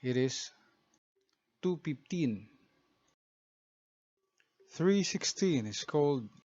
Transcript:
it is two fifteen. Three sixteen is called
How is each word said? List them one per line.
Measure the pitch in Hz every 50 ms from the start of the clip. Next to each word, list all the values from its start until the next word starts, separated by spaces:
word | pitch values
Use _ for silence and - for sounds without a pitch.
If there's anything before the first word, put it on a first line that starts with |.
| -
it | 127 123
is | 127 127 135 127 - - - - _ _ _ _ _ _ _ _ _ _ _ _ _ _ _ _ _ _ _ _ _
two | - 185 180 160
fifteen. | - 160 147 127 - _ - 180 160 131 110 98 101 - _ _ _ _ _ _ _ _ _ _ _ _ _ _ _ _ _ _ _ _ _ _ _ _ _ _ _ _ _ _ _ _ _ _ _ _ _ _ _ _ _ _ - _
Three | - - 160 180 196 202 185
sixteen | - - 190 - - - - 202 190 165 135 110
is | 107 104 - -
called | - - 151 147 147 143 135 113 104 - - _ _